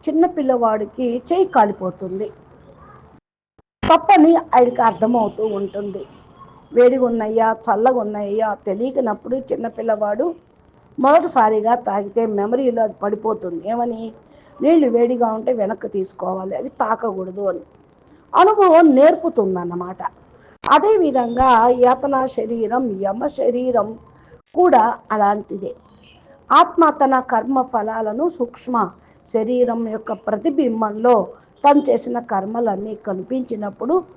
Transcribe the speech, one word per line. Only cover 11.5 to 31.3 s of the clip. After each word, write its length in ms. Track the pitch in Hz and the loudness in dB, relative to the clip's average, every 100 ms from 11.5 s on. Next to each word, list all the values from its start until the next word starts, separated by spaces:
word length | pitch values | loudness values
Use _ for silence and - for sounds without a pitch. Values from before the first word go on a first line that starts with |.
| 220 220 240 | 2 0 -2
తాగితే 500 | 226 202 202 233 226 | -2 -4 -4 -2 -2
మెమరీలో 580 | 202 208 247 262 226 | -2 -2 0 -2 -2
అది 100 | 220 | -4
పడిపోతుంది. 760 | - 202 208 220 220 185 170 180 | -4 -6 -4 -4 -6 -8 -10 -6
ఏమని? 440 | 233 240 220 226 - _ _ _ - | -4 -4 -6 -12 -16 _ _ _ -2
నీళ్ళు 260 | 277 330 269 | 2 4 4
వేడిగా 380 | 233 240 247 233 | 2 0 0 -2
ఉంటే 200 | 220 220 | -2 -4
వెనక్కి 340 | 240 196 220 - | -2 -4 -6 -8
తీసుకోవాలి, 680 | 202 190 - 185 190 - - | -6 -8 -8 -8 -6 -8 -8
అవి 120 | - | -10
తాకకూడదు 720 | _ 226 220 233 190 185 185 | _ -4 -2 -4 -6 -10 -6
అని 180 | 196 175 - _ _ _ _ _ _ - | -6 -6 -12 _ _ _ _ _ _ 4
అనుభవం 600 | 370 427 381 320 330 262 | 4 6 6 8 6 6
నేర్పుతుందన్నమాట. 1040 | 302 349 - - 196 185 175 175 180 185 - _ _ _ _ _ - | 6 4 -2 -2 -2 -2 -6 -8 -10 -10 -12 _ _ _ _ _ 2
అదేవిధంగా 1000 | 294 415 440 320 254 240 240 262 233 240 | 2 4 2 2 0 -2 0 4 4 4
యాతనా 580 | 247 247 262 285 269 262 | 4 2 2 0 -2 -2
శరీరం, 760 | 254 220 233 214 240 254 190 | -6 -6 -4 -2 -2 -2 -4
యమ 240 | 196 214 - | -4 -4 -6
శరీరం 680 | - 233 247 254 240 208 226 - _ _ - _ 302 | -2 -2 0 0 0 -2 -8 -20 _ _ -20 _ 2
కూడా 420 | 359 254 220 - _ | 4 6 4 -2 _
అలాంటిదే. 640 | 214 202 208 196 196 180 - _ _ - _ _ _ _ | 0 0 0 -6 -10 -12 -14 _ _ -20 _ _ _ _
ఆత్మ 380 | 277 349 349 320 | 2 2 2 2
తన 300 | 302 277 262 | 2 0 0
కర్మ 420 | 254 233 226 269 | 0 -4 0 -2
ఫలాలను 680 | 254 233 214 220 220 220 339 | -2 -4 -4 -4 -6 -4 -4
సూక్ష్మ 600 | 339 240 - - 240 190 - _ _ - | -4 -8 -8 -4 -2 -2 -6 _ _ -6
శరీరం 600 | 226 220 247 240 226 226 | -4 -2 0 0 -2 -6
యొక్క 220 | 214 220 | -8 -10
ప్రతిబింబంలో 1160 | 214 - 208 320 277 262 220 214 208 240 233 180 | -10 -6 -4 -2 0 -2 -2 -4 -2 2 2 0